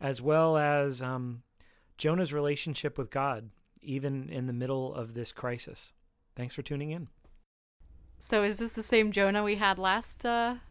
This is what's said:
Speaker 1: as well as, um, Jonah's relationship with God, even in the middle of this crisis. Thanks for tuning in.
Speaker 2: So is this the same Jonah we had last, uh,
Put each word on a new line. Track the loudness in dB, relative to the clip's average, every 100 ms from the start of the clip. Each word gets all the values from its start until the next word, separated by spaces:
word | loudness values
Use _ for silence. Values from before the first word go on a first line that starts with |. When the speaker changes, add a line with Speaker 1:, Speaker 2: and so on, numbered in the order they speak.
Speaker 1:
as | -6 -2
well | 2 4 6 4
as, | 4 2 2 -2
um, | -4 -4 -6 -8 -14 _ -20 _ _ -2
Jonah's | 2 2 2
relationship | 2 2 0 -2 -4 -4 -4
with | -4
God, | 0 0 -2 -6 -16 _ _
even | -6 -4 -2 -4 -4
in | -6 -4
the |
middle | -2 -2 -2 -2
of | -6 -8
this | -6 -8
crisis. | -6 -4 -4 -8 -12 -16 -18 _ _ _
Thanks | -10 -8
for | -8
tuning | -6 -4 -4
in. | -8 -10 -16 -20 -20 _ _ _ _ -20 -20 -20 -18
Speaker 2:
So | 0 2
is | 4 2
this | -4
the | -4
same | 2 4 4
Jonah | 4 4 4
we | 2
had | 2 2 2
last, | 2 0 -2 -6 0
uh, | 0 0 -2 -10